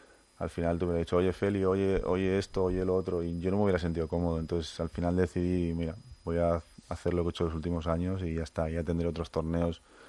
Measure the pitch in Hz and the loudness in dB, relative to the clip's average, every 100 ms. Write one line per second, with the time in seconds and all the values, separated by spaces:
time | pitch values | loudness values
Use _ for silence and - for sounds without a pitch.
0 | - - _ - 82 - 85 85 90 85 | -20 -20 _ -8 -6 -2 0 0 0 0
1 | 82 90 92 87 101 101 95 95 95 92 | 2 2 2 2 0 2 2 2 2 2
2 | - 92 95 98 98 98 92 90 92 92 | 0 0 2 0 0 0 0 0 0 0
3 | 92 87 85 85 92 98 101 90 85 82 | 0 -2 -2 -2 0 2 4 2 2 -2
4 | 80 87 87 80 80 87 78 - 82 - | -2 0 0 0 0 -2 -4 -4 -6 -2
5 | 87 90 90 90 90 90 85 82 82 98 | 0 2 2 2 0 2 0 0 -4 -6
6 | - - - 85 85 85 - - - 85 | -14 -12 -4 2 2 2 -2 -14 -10 -4
7 | 90 87 85 - 85 80 82 85 82 82 | 0 0 0 0 0 0 -2 -2 0 0
8 | 90 92 87 80 80 - 80 82 82 85 | 0 -2 -2 -4 -4 -4 -2 -2 0 0
9 | 85 80 82 82 80 82 85 82 - - | 0 -2 -4 -2 0 0 0 -2 -10 -20